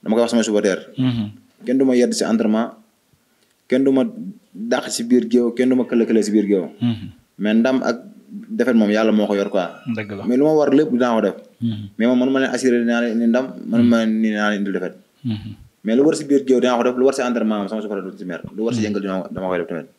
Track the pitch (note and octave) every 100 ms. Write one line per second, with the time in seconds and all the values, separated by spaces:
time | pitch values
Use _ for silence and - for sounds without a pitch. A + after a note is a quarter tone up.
0 | - A2+ A#2 A#2 A2 G#2 G2+ F2+ - -
1 | B2+ A#2+ G#2 G#2 _ _ A#2 C3 C3+ B2
2 | A#2 A2 - A2 G#2+ G#2+ A#2+ - _ _
3 | _ _ _ _ _ _ _ B2+ C3+ C3+
4 | A#2+ - F3+ - _ F#2 A2+ B2 A#2+ A2
5 | A#2+ B2 A#2 A#2+ A#2+ A#2+ B2+ B2+ A#2 A#2+
6 | A2+ A2+ G#2 G#2+ G2+ G2+ D#2+ - A#2+ G#2+
7 | G2 - _ - G2+ A2+ B2 C3 - A#2+
8 | - - - - - A2 A#2+ A#2 G#2 G#2+
9 | A2 G#2+ G#2 G2+ G2 G2+ E2+ - - A2
10 | G#2 G2+ F#2+ B2 D3+ D#3 C#3+ C3+ D#3 A#2+
11 | B2 A2+ G2+ - - _ A#2 G#2+ G2+ -
12 | A2+ B2+ B2+ C3+ C3+ B2 B2+ A#2+ A#2 A#2+
13 | A#2+ A2+ A#2 A#2+ C3 - - A#2 A#2+ A#2
14 | A2+ A2 A2 G#2+ G#2 G#2 G2+ F2+ F2 -
15 | _ _ B2+ G#2+ G#2+ G#2+ - _ G#2 A#2
16 | D3 D3+ C#3 C#3 B2+ B2 B2 A#2+ B2 B2
17 | C3 C3+ B2 A#2 A2 G#2+ G2 A2 G#2 G2+
18 | F#2 F#2+ F#2 F2 - F2+ A2+ A#2+ G#2 G#2
19 | G2 F#2+ F2 F#2 F#2 F2+ E2+ E2+ E2